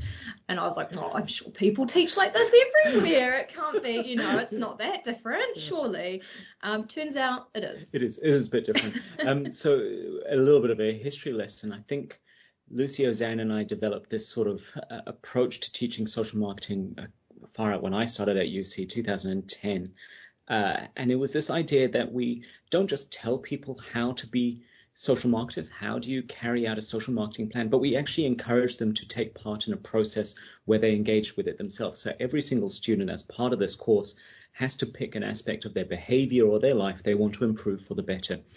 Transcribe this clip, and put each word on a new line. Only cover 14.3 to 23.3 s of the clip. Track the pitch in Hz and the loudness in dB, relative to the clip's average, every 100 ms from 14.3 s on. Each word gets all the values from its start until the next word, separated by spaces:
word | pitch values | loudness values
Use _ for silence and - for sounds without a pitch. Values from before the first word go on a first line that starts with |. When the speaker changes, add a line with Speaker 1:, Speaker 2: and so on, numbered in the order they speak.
| - 104 | -2 0
Speaker 2:
of, | 98 - - - | -2 -8 -14 -12
uh, | 117 - | -12 -12
approach | 110 - 123 123 - | -14 -4 0 0 0
to | - | -8
teaching | - 120 117 107 | -4 -4 -4 -4
social | 117 110 107 | -4 -4 -2
marketing, | 104 98 - 98 92 - | -4 -6 -6 -6 -6 -8
uh, | 101 - _ - - | -14 -18 _ -20 -14
far | - 107 | -4 0
out | 98 | 0
when | 95 | 0
I | 98 117 | 0 0
started | 113 101 95 | -2 0 0
at | 85 | 0
U | 95 | -2
C, | 95 - 92 | -6 -6 -6
two | 123 | -4
thousand | 110 98 95 | -4 -4 -4
and | 95 95 | -4 -6
ten. | - 101 98 90 - - - - _ - | -6 -4 -4 -6 -12 -20 -20 -20 _ -4
Uh, | 110 98 - - - | 0 0 -2 -6 -4
and | 123 | 0
it | 127 | 2
was | 135 | 0
this | 151 151 | -2 0
idea | 151 165 143 127 | -2 2 4 4
that | 120 117 | 2 -2
we | 120 120 120 - - _ | -2 -2 -4 -10 -20 _
don't | 170 196 | 0 0
just | 143 - | -2 -6
tell | - 113 | -8 -4